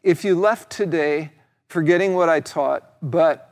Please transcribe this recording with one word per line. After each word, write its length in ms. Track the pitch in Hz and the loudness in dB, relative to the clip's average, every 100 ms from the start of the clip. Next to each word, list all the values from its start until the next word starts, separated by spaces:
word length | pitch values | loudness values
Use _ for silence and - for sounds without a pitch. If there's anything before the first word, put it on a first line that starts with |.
if 220 | 190 170 | 0 0
you 160 | 202 175 | 0 2
left 300 | 202 226 - | 2 0 -6
today 640 | - 202 165 147 147 156 _ _ _ _ | -6 -4 0 0 -2 -6 _ _ _ _
forgetting 460 | 175 156 175 190 | -4 2 2 2
what 160 | 180 170 | 2 2
I 100 | 156 | 0
taught, 540 | - - 143 135 - - | -2 -4 -2 -4 -8 -12
but 460 | 151 147 160 143 - | -4 0 2 0 -8